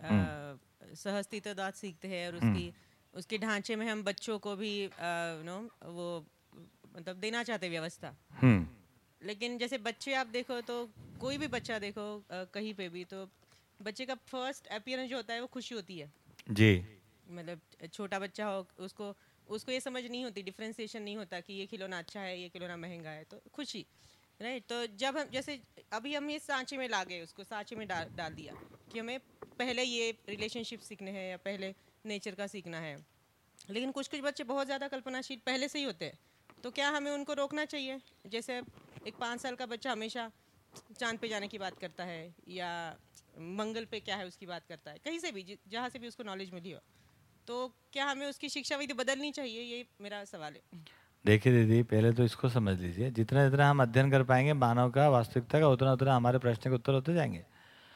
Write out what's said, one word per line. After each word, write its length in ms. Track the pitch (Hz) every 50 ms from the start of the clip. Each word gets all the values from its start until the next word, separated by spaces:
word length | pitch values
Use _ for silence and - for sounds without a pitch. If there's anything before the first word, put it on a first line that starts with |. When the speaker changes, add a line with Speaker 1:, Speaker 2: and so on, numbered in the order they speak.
Speaker 1:
अ, 40 | 160
Speaker 2:
हम्म। 880 | 156 208 - - - 151 147 143 143 139 131 _ _ _ _ - - -
Speaker 1:
सहअस्तित्ववाद 800 | 160 - 202 196 202 196 - - 208 - 208 202 185 196 190 190
सीखते 340 | - - 202 170 - - 190
हैं 240 | 190 180 175 175
और 60 | 170 175
Speaker 2:
हम्म। 160 | - 117 -
Speaker 1:
उसकी, 200 | - 87 175 - - _ _ _ _ _ _ _
उसके 240 | - 180 - 226 214
ढांचे 380 | 202 220 214 202 190 - 226
में 140 | 214 220 233
हम 140 | 214 214 202
बच्चों 360 | 196 196 - - - 220 202
को 160 | - 208 202
भी, 300 | 185 214 214 208 202 196
अ, 20 | 185
you 640 | - - 170 170 175 170 170 170 165 156 160 165
know, 140 | 180 190 226 233 - _ -
वो 400 | 170 170 170 175 175 175 165 151 - _ _ _ _ _ - 170 185 _ _ _ - -
मतलब 200 | 180 170 185 185
देना 280 | 185 185 214 226 240 233
चाहते 220 | 233 233 196 185
हैं 60 | 180
व्यवस्था। 420 | 165 165 160 170 - - - 151 131 - _ _ - 131
Speaker 2:
हम्म। 260 | 131 127 113 95 82 80 - - - _ _ _ _ _ _ _ -
Speaker 1:
लेकिन 340 | 185 214 202 226 240 247 240
जैसे 200 | 240 247 262 254
बच्चे 360 | 202 233 220 - - 277 269
आप 140 | 262 262 233
देखो 340 | 220 247 254 - 262 240
तो 280 | 233 - 240 240 240 226 - - - - - -
कोई 160 | 226 254 277 285
भी 100 | 302 285
बच्चा 320 | 233 240 - - 233 214
देखो, 400 | 202 202 202 220 208 208 208 208
अ, 40 | 202 _
कहीं 420 | 175 180 185 185 - 202 214 220 214
पे 160 | 190 190 180
भी, 140 | 170 180 180
तो 260 | 175 196 190 190 190 _ _ _ _ _ _ _ _ _ _
बच्चे 240 | 202 208 208 - 262
का 100 | 247 262
फर्स्ट 520 | 247 _ - - 262 254 262 277 - _ -
अपीयरेंस 420 | 202 220 208 254 262 254 262 247
जो 60 | 247
होता 180 | 262 226 208 233
है 80 | 233
वो 60 | 240 254
खुशी 280 | - 262 233 - 247
होती 240 | 226 185 - 190 170
है। 120 | 143 147 - _ _ - - - - -
Speaker 2:
जी। 360 | 110 101 110 110 98 90 87 - 104 - _ _ _ _ _ -
Speaker 1:
मतलब 280 | 175 175 165 165 175 160 _ _ - _ - 170 -
छोटा 260 | - 208 190 202 196
बच्चा 260 | 196 196 - - 214
हो, 220 | 208 196 196 185 - _ -
उसको, 360 | 185 196 - - 214 202 196 - _ _ _ _ _ -
उसको 220 | 202 220 - -
ये 80 | 254 262
समझ 240 | 254 277 254 254 247
नहीं 180 | 240 240 247 254
होती, 200 | 247 196 196 196
डिफरेंशिएशन 580 | 190 190 - 220 220 220 - 226 214 - 233
नहीं 160 | 208 208 208 220
होता 220 | 208 170 190 175
कि 140 | 175 - 196
ये 120 | 196 190
खिलौना 340 | 190 - 190 190 190 185 175
अच्छा 200 | 165 - - 208
है, 220 | 196 185 185 180
ये 80 | 180 175
खिलौना 280 | - 180 180 175 175 170
महंगा 320 | 165 180 180 170 165 156
है, 140 | 156 156 160
तो 180 | _ - 214 _ - _
खुशी, 320 | - 294 - - 208 151 - _ _ _ - _ _ _ _ _ _
राइट? 220 | 202 233 262 247 202 _
तो 180 | 233 240 240 233
जब 300 | 208 196 240 269 269 311
हम, 80 | 294 - 226
जैसे 280 | 262 269 - 294 262 - _ _ - - _ -
अभी 220 | 220 226 285 294
हम 140 | 285 285 294
ये 100 | 294 311
सांचे 380 | - - 277 262 254 - 285 262
में 120 | 262 240
ला 140 | 226 196 185
गए, 180 | 180 180 175
उसको 220 | 165 165 - - 196
सांचे 320 | - 233 208 208 - 240
में 120 | 220 220 190
डाल, 200 | 185 170 165 - -
डाल 180 | - 170 160 156
दिया 200 | - 156 143 - - - - - - _ - -
कि 60 | 226
हमें 200 | 226 226 247 262 - _ _ _ - - - -
पहले 240 | 247 262 247 240 254
ये 340 | 254 240 233 233 226 226 - _ -
रिलेशनशिप 500 | 202 202 214 214 - 240 226 - 240 214
सीखने 320 | - - 220 - 202 190
हैं 200 | 202 196 185 185
या 60 | 185 180
पहले 380 | - 196 202 196 190 190 196 - _ _ _ _ _
नेचर 300 | 220 208 202 - 214 185
का 120 | 190 202 202
सीखना 300 | - 202 170 175 170 160
है, 280 | 165 156 143 143 151 _ _ _ _ _ _ _ _ _ _ - - -
लेकिन 220 | 196 226 247 262
कुछ-कुछ 300 | 269 277 269 - - 294
बच्चे 220 | 262 285 285 - 294
बहुत 220 | 233 262 277 269
ज़्यादा 220 | 269 277 277 277 277
कल्पनाशील 500 | 277 262 247 262 262 254 262 - 269 226 _
पहले 220 | - 254 262 262 285
से 120 | - 302
ही 60 | 285
होते 200 | 262 190 - 175
हैं, 140 | 147 - - _ _ _ _ _ _ - - -
तो 80 | 247
क्या 180 | 240 - 277 285
हमें 220 | 302 294 285 285
उनको 220 | 294 285 285 277 294
रोकना 320 | 277 277 277 - 302 302
चाहिए? 360 | 294 - 294 269 262 262 269 - - _ _ _ 196
जैसे 340 | 196 226 226 - 254 247 247 - - - - - - - - 214
एक 80 | 220
पाँच 260 | - 254 233 240 240
साल 140 | - 262 247
का 100 | - 254
बच्चा 260 | 233 240 226 - 269
हमेशा 400 | 247 214 220 226 - 247 233 226 - _ _ _ _ _ _ _ - - - _ 214 -
चाँद 200 | 254 233 226 226
पे 80 | - 226
जाने 200 | 214 208 196 208
की 100 | - 208
बात 220 | 196 185 175 -
करता 240 | - 175 - - 175
है 320 | 180 170 165 160 175 165 - - -
या 480 | 180 180 175 175 170 170 170 160 156 - _ _ _ - _ _ _ -
मंगल 460 | 160 170 185 202 214 214 220 226 226
पे 140 | 214 - 214
क्या 160 | 208 - 196
है 120 | 202 190 180
उसकी 180 | 180 - 202
बात 160 | 175 175 170 - _
करता 220 | 170 156 _ 151
है, 60 | 147 160 _
कहीं 140 | 285 330 339
से 120 | 330 349
भी, 120 | 240 196 190
जि-, 280 | 175 202 - _ 190
जहाँ 180 | 202 233 247 247
से 100 | 240 262
भी 80 | 233 240
उसको 160 | 226 - 240
नॉलेज 300 | 208 190 190 196 185 180
मिली 180 | 180 170 190
हो, 80 | 160 - - _ _ _ _ _ _ _ _ _ _ _ _ -
तो 260 | 240 247 254 254 - _ _ _ -
क्या 120 | 277 277
हमें 220 | 285 277 269 277 285
उसकी 220 | 269 - - 285
शिक्षा 260 | - 294 254 - 302
विधि 180 | 277 294 254 285
बदलनी 380 | 233 254 240 269 269 285 294
चाहिए? 300 | 277 - 277 247 220 226
ये 240 | 240 240 233 240 247 233 _ _
मेरा 240 | 202 208 208 202 202
सवाल 280 | 202 - 180 156 151 147
है। 80 | 113 _ _ - 170 156 - - - _ _ _ _ _
Speaker 2:
देखिए 400 | 107 107 107 - 127 127 120 113
दीदी, 180 | 110 113 117 120
पहले 280 | 117 - 110 110 117
तो 120 | 117 117 123
इसको 260 | 113 - - - 127
समझ 300 | 117 123 110 101 95 90
लीजिए, 320 | 90 87 85 92 120 135
जितना 380 | 120 110 110 - 131 139 143 135
जितना 200 | 131 139 143 143
हम 120 | 143 143
अध्ययन 300 | 131 117 113 131 135 139
कर 120 | 135 135 131
पाएंगे 300 | 127 131 127 131 147 151
मानव 380 | 143 131 117 120 120 123 123
का, 180 | 120 135 143 151
वास्तविकता 500 | 139 120 113 - - 127 120 - - 151
का, 80 | 156 147
उतना 260 | 135 120 131 135 131
उतना 220 | 127 135 135 135
हमारे 220 | 123 120 120 123 131
प्रश्न 240 | 127 123 117 -
के 80 | - 135
उत्तर 240 | 131 123 - - 135
होते 200 | 135 127 165 170
जाएंगे। 320 | 170 151 120 98 85 87 - _ - - - - - - - -